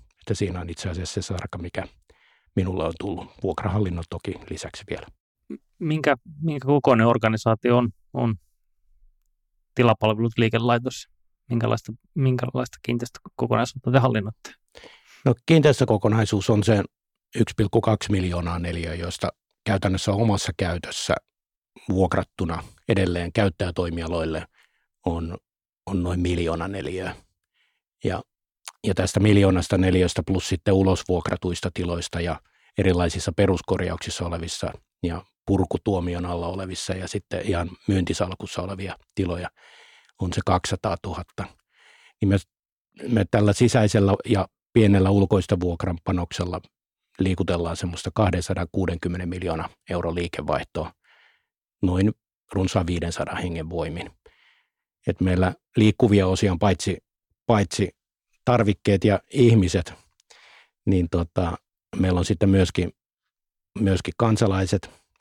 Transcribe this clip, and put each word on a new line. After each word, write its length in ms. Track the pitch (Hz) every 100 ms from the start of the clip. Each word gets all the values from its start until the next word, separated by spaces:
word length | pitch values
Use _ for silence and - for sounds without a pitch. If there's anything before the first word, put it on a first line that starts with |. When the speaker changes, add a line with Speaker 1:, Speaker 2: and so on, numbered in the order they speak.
| _ _
Speaker 1:
Että 140 | -
siinä 280 | 107 98 90
on 80 | 85
itse 200 | 85 95
asiassa 320 | 87 87 98
se 40 | -
sarka, 300 | 90 - 90
mikä 300 | 87 - - _ _ _ _ _ _ -
minulla 300 | 92 92 82
on 80 | -
tullut. 280 | 101 87 - -
Vuokrahallinnon 600 | 95 - 104 104 98 85 85
toki 240 | 85 - 82 -
lisäksi 340 | 82 - - -
vielä. 180 | - - - _ _ - - _ -
Speaker 2:
Minkä, 360 | 165 156 151 120 - 147
minkä 240 | 160 147 135
kokoinen 420 | 143 139 117 113
organisaatio 720 | 120 110 110 113 110 123 120
on, 120 | 120 - _
on 220 | 131 120 107 _ _ _ _ _ _ _ _ _ _ _ _ _ -
tilapalvelut 580 | 120 110 107 107 117 117
liikelaitos? 680 | 113 113 120 117 127 - - _ _ _ -
Minkälaista, 440 | 117 113 113 - 113 _
minkälaista 640 | 160 131 127 123 131 123 -
kiinteistökokonaisuutta 1120 | - 120 123 - - - 120 113 113 - -
te 80 | 131
hallinnoitte? 520 | 127 110 101 - - - _ - - - _ - 131
Speaker 1:
No, 100 | - -
kiinteistökokonaisuus 1040 | 160 147 131 127 110 110 110 104 104 -
on 140 | 104
se 200 | 110 104 - _ _ _ _ -
yksi 180 | 117 -
pilkku 240 | 104 117
kaksi 300 | 113 107 -
miljoonaa 480 | 101 92 87 85 85
neliöä, 360 | 85 85 82 85
joista 340 | 87 - 92 - _ _ -
käytännössä 460 | 98 98 92 -
omassa 400 | 98 113 98 - -
käytössä 580 | 87 85 - - - - - _ _ _ _ _ -
vuokrattuna 720 | 95 92 92 - - 87 85 - _ -
edelleen 440 | 98 90 87 87
käyttäjätoimialoille 1120 | - 101 - 90 85 85 85 82 87 80 80 - _ _ _ _ _ 90
on, 320 | 85 82 - _ _ _ _ -
on 180 | 95
noin 160 | 87 90
miljoona 480 | 87 87 82 82 90
neliöä. 480 | 98 67 92 90 - _ _ _ _ _ _ _ _
Ja, 180 | - 90 - _ _ _ - - 104
ja 60 |
tästä 260 | 92 92 95
miljoonasta 580 | 104 101 98 92 - 95
neliöstä 460 | 95 92 90 - 85
plus 220 | 92 -
sitten 240 | 92 -
ulosvuokratuista 960 | 95 95 92 - 87 - 87 90 87 90
tiloista 480 | - 87 85 - 87
ja 200 | 85 78 _ _ _ -
erilaisissa 540 | 95 87 85 87 82
peruskorjauksissa 920 | 80 98 90 - 90 90 82 - - 85
olevissa 460 | 85 85 - 90 - _ _
ja 220 | 87 85 - _ -
purkutuomion 800 | 98 90 87 - 95 90 87 87
alla 220 | 87 85
olevissa 460 | 95 92 92 -
ja 140 | 92 92
sitten 340 | 101 - 92 101
ihan 240 | 85 85 - -
myyntisalkussa 760 | 95 87 - 87 90 - -
olevia 340 | 95 95 95 - _ -
tiloja 340 | 90 87 90 _ - - - _ _ -
on 120 | 92
se 80 | 101 -
kaksisataatuhatta. 1000 | 90 - 95 107 87 95 85 - - 95 _ _ _ _ _ _ _
Niin 80 | 101
me, 80 | 98 - _ _ _ _ - -
me 180 | 113 95
tällä 220 | 110 104
sisäisellä 600 | 98 120 127 107 110 98 98 -
ja 220 | 101 92 _ _
pienellä 360 | 120 104 98 95
ulkoista 500 | 101 95 98 - 90
vuokranpanoksella 1040 | 90 82 90 82 - 90 85 - 90 87 - _ _ _ _ -
liikutellaan 580 | 95 90 87 87 82 82
semmoista 340 | 87 85 -
kahdensadankuudenkymmenen 1160 | - 98 87 - 90 87 101 87 85 90 90 87
miljoonan 400 | 90 90 80 80 _ -
euron 260 | 87 85 85
liikevaihtoa 760 | 87 - 76 73 - 82 78 - _ _ _ _ _ _ _ _
noin 300 | 95 92 104 - _ _ -
runsaan 360 | 101 92 101 87
viidensadan 500 | 87 87 - 82 -
hengen 320 | 95 82 78
voimin. 420 | 87 78 82 - _ _ _ _ _ _ _ _ _ -
Et 140 | 98
meillä 320 | 92 90 92 - _ -
liikkuvia 500 | 107 - 117 101 92
osia 240 | 95 101
on 80 | 85
paitsi, 380 | 104 90 - 87 - _ _ _ -
paitsi 440 | 107 95 - 92 - _ _ _ _ -
tarvikkeet 580 | 120 104 98 - 98
ja 160 | 107 98 -
ihmiset, 600 | 143 120 113 90 95 - - _ _ _ - _ _ _ _ -
niin 240 | 95 85
tota, 460 | 87 82 - 87 87 _ _ _ 90
meillä 220 | 92 90
on 60 | 90
sitten 240 | 98 98
myöskin, 420 | 98 90 - 87 - _ _ _ _ _ _ _ -
myöskin 340 | 98 92 - -
kansalaiset, 720 | 113 107 104 95 95 98 - _ _ _